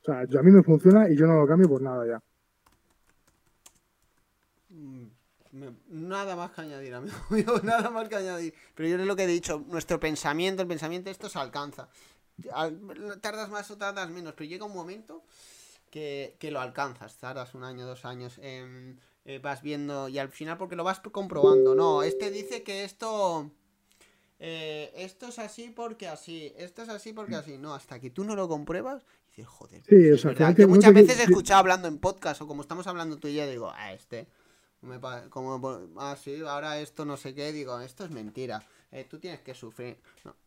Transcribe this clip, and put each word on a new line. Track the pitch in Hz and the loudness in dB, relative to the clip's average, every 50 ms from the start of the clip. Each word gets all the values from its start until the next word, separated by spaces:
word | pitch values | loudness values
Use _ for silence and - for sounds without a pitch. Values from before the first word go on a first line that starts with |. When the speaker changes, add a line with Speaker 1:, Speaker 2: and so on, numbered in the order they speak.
Speaker 1:
O | _ | _
sea, | 156 143 127 127 | -6 -6 -6 -4
yo, | - 131 139 | -2 0 6
a | 143 | 8
mí | 180 | 10
me | 196 196 165 | 10 10 10
funciona | - 160 151 - 185 196 220 220 180 | 8 4 8 8 8 8 8 6 6
y | 151 | 6
yo | 143 160 | 4 6
no | 165 165 156 | 6 6 6
lo | 147 | 6
cambio | 139 160 175 185 165 | 6 6 6 6 4
por | 139 127 | 4 0
nada | 135 135 127 123 120 | -2 -4 -4 -4 -4
ya. | 117 117 113 _ _ _ _ _ _ _ _ _ _ _ _ _ _ _ _ _ _ _ _ _ _ _ _ _ _ _ _ _ - _ _ _ _ _ _ _ _ _ _ _ _ _ _ _ _ _ _ _ _ | -6 -6 -8 _ _ _ _ _ _ _ _ _ _ _ _ _ _ _ _ _ _ _ _ _ _ _ _ _ _ _ _ _ -20 _ _ _ _ _ _ _ _ _ _ _ _ _ _ _ _ _ _ _ _
Speaker 2:
Mm, | 190 160 147 135 131 127 120 107 120 _ _ _ _ _ _ _ | -20 -20 -20 -18 -18 -20 -20 -20 _ _ _ _ _ _ _ _
me, | - 135 139 131 120 _ _ _ | -20 -20 -20 -20 -20 _ _ _
nada | 175 156 160 180 190 196 202 196 180 | -16 -14 -10 -10 -8 -8 -8 -8 -10
más | 170 175 175 | -10 -12 -14
que | _ - | _ -18
añadir, | 160 151 143 135 139 131 123 | -18 -16 -16 -16 -16 -14 -14
amigo | 123 131 202 208 - - | -14 -14 -14 -14 -16 -8
<laughs> | - | -2
mío, | 208 220 202 233 240 208 175 | -2 0 0 0 -2 -2 0
nada | 214 233 233 220 240 | -2 -2 -2 -2 -4
más | 240 226 226 220 | -6 -8 -10 -8
que | 220 | -8
añadir. | 202 190 185 180 170 170 160 - _ _ _ _ | -8 -8 -8 -10 -10 -12 -12 -14 _ _ _ _
Pero | - 160 165 | -8 -4 -4
yo | 175 | -4
es | 180 190 | -2 -2
lo | 196 202 | -4 -2
que | 185 190 | -2 -2
he | |
dicho, | 180 170 170 165 - 160 151 147 | -2 -2 -4 -4 -6 -8 -8 -8
nuestro | - 175 165 - - 180 160 | -10 -10 -10 -6 -6 -6 -4
pensamiento, | - 156 151 - - 151 147 160 175 190 196 190 | -4 -6 -6 -4 -4 -4 -4 -2 -4 -4 -4 -4
el | 185 | -6
pensamiento, | 175 170 147 160 156 170 180 185 196 | -6 -6 -8 -8 -10 -10 -12 -14 -16
esto | 190 _ - 190 | -18 _ -18 -14
se | - 165 | -12 -12
alcanza. | 135 120 - 147 143 143 135 - 123 _ _ _ _ _ _ _ _ _ _ - - - - | -12 -10 -10 -12 -12 -12 -14 -18 -20 _ _ _ _ _ _ _ _ _ _ -20 -18 -12 -8
Al-, | 139 160 165 156 180 208 196 - - 202 208 202 196 | -6 -6 -6 -8 -12 -18 -20 -18 -16 -16 -16 -16 -12
tardas | - 208 208 214 214 196 | -12 -10 -10 -10 -14 -12
más | 208 208 202 208 | -12 -14 -14 -14
o | 208 | -14
tardas | 202 202 202 196 196 185 165 | -10 -10 -10 -8 -10 -12 -12
menos, | 170 180 170 156 147 | -12 -14 -16 -16 -16
pero | - 156 151 | -16 -16 -16
llega | 170 185 214 | -14 -16 -16
un | 208 202 | -14 -14
momento | 180 165 175 190 220 220 - 311 330 _ _ _ _ - - - _ - _ _ _ _ _ | -14 -14 -14 -16 -18 -20 -20 -20 -20 _ _ _ _ -20 -20 -20 _ -20 _ _ _ _ _
que, | _ 151 151 147 143 139 139 - _ _ | _ -14 -12 -10 -10 -12 -12 -14 _ _
que | - 156 | -14 -10
lo | 147 135 | -10 -10
alcanzas. | 127 127 120 143 143 135 123 _ 107 110 - | -10 -10 -8 -8 -8 -8 -10 _ -20 -20 -20
Tardas | _ - 127 131 135 123 123 - | _ -16 -14 -12 -12 -14 -14 -16
un | 131 127 | -18 -18
año, | 127 127 123 123 | -16 -16 -16 -16
dos | 127 123 123 123 | -16 -16 -16 -16
años, | 123 123 123 123 123 123 - | -16 -16 -14 -16 -18 -18 -18
em, | - 135 131 127 127 127 127 127 127 131 127 127 _ _ _ _ _ | -18 -18 -18 -18 -20 -20 -20 -20 -20 -20 -20 _ _ _ _ _ _
eh, | 139 139 131 | -20 -18 -14
vas | 135 143 139 127 | -12 -12 -12 -10
viendo | 143 147 147 147 147 143 143 139 135 131 | -10 -10 -10 -8 -8 -10 -10 -10 -10 -10
y | 131 139 | -8 -10
al | 135 139 | -10 -10
final | - - 156 160 170 | -12 -16 -14 -14 -12
porque | 175 190 180 180 | -12 -12 -12 -10
lo | 170 170 | -8 -6
vas | 185 190 - | -6 -6 -8
comprobando. | - 214 - 196 196 185 190 147 139 131 131 131 - 131 131 | -12 -14 -12 -10 -10 -8 0 2 4 6 6 6 6 6 4
"No, | - 131 131 - 143 147 | 4 2 2 0 0 -2
este | - - - 208 202 | -4 -4 -6 -8 -8
dice | 202 214 202 - 247 226 - | -8 -10 -12 -12 -14 -14 -12
que | 214 196 196 202 | -12 -10 -10 -12
esto... | 190 - _ 226 220 220 208 196 180 170 160 147 151 147 _ _ _ _ _ _ _ _ _ _ _ _ _ _ _ _ _ | -12 -14 _ -10 -8 -6 -4 -4 -4 -4 -6 -10 -12 _ _ _ _ _ _ _ _ _ _ _ _ _ _ _ _ _ _
Eh, | 165 165 165 160 156 156 151 151 151 - - | -16 -14 -14 -12 -12 -10 -10 -12 -12 -14 -16
esto | 170 185 190 185 _ 254 | -16 -18 -18 _ _ -20
es | 240 240 233 | -18 -14 -14
así | 214 208 - - 233 240 226 | -16 -16 -16 -18 -20 -18 -14
porque | 240 233 233 220 220 202 | -14 -14 -14 -12 -14 -14
así, | 170 156 147 - 175 165 160 151 135 - | -14 -14 -16 -16 -18 -16 -16 -16 -16 -18
esto | - 175 175 _ - 233 | -18 -20 -20 _ -20 -16
es | 226 | -16
así | 214 202 - 220 214 | -16 -16 -16 -16 -16
porque | 214 214 - 180 | -14 -12 -10 -12
así". | 156 143 151 139 | -12 -12 -14 -18
No, | 131 143 151 147 | -16 -16 -16 -16
hasta | 139 - _ 135 117 | -16 -16 _ -20 -18
que | 127 127 | -18 -14
tú | _ - 196 | _ -10 -8
no | 214 214 | -8 -6
lo | 202 190 | -6 -6
compruebas, | 170 160 147 147 151 170 185 226 254 285 262 _ _ _ _ _ _ | -6 -6 -8 -8 -8 -8 -8 -8 -10 -12 -14 _ _ _ _ _ _
dices, | _ - 117 | _ -20 -20
"Joder, | - - _ - _ - - _ | -20 -20 _ -20 _ -20 -20 _
Speaker 1:
Sí, | - 202 190 170 151 | 8 10 10 12 10
Speaker 2:
pues | |
Speaker 1:
o | 147 - | 8 6
Speaker 2:
es | - | 4
Speaker 1:
sea, | 151 | -2
al | 127 | 2
Speaker 2:
verdad". | |
Speaker 1:
final | - 156 165 180 | 4 4 6 10
Speaker 2:
Yo | 196 202 | 10 10
Speaker 1:
que | |
Speaker 2:
muchas | 196 180 202 208 214 196 | 10 10 10 10 12 12
Speaker 1:
no | |
te | |
Speaker 2:
veces | 208 208 180 254 226 | 12 12 10 8 2
he | 240 | 6
Speaker 1:
sí. | |
Speaker 2:
escuchado | 185 180 196 - - 196 196 | 6 4 4 4 4 6 6
hablando | 185 185 180 185 180 | 6 6 2 0 -2
en | 165 156 143 | -8 -8 -4
podcast | - 185 190 - - 165 143 - | -4 -6 -6 -4 -8 -8 -8 -8
o | 151 | -12
como | 151 147 147 143 | -14 -14 -14 -12
estamos | - 170 180 180 | -12 -12 -12 -10
hablando | 190 180 175 165 160 151 143 | -10 -10 -10 -10 -10 -10 -10
tú | - | -10
y | 147 143 | -8 -8
yo, | 151 147 139 | -6 -8 -8
digo, | 127 120 113 85 - | -10 -10 -12 -12 -12
"Ah, | - 214 101 95 | -14 -16 -16 -16
este, | - _ _ 120 117 113 _ _ _ _ _ _ _ _ _ _ _ | -18 _ _ -16 -16 -16 _ _ _ _ _ _ _ _ _ _ _
me | - 127 127 123 | -20 -20 -18 -16
pa-, | 131 127 127 120 - - | -14 -14 -14 -16 -18 -16
como | _ 131 131 131 135 127 | _ -12 -10 -8 -8 -8
po-, | 127 131 127 90 90 85 80 92 | -8 -10 -10 -12 -16 -18 -16 -14
ah, | 139 139 139 139 | -14 -14 -14 -14
sí, | - 143 139 151 160 | -14 -14 -14 -12 -10
ahora | 147 143 143 151 151 151 151 | -10 -10 -10 -8 -10 -10 -10
esto | 151 147 _ - 151 | -12 -14 _ -12 -12
no | 147 143 | -10 -12
sé | 135 - 135 131 | -12 -14 -16 -14
qué", | 143 143 151 151 | -12 -12 -12 -10
digo, | 151 143 127 123 120 | -12 -12 -12 -12 -14
"Esto | 123 - - _ 202 | -14 -18 -18 _ -16
es | 170 | -16
mentira, | 151 120 107 104 107 131 131 120 110 107 _ _ _ _ _ _ | -14 -14 -14 -14 -12 -12 -12 -10 -12 -14 _ _ _ _ _ _
eh, | - 131 131 131 | -20 -20 -20 _
tú | - 156 | -20 -18
tienes | 170 180 165 - | -18 -18 -18 -18
que | _ 131 127 | _ -20 -20
sufrir". | - - 113 110 - 123 123 - _ _ _ _ _ _ | -20 -20 -20 _ -16 -16 -16 -18 _ _ _ _ _ _
No. | - _ _ _ | -20 _ _ _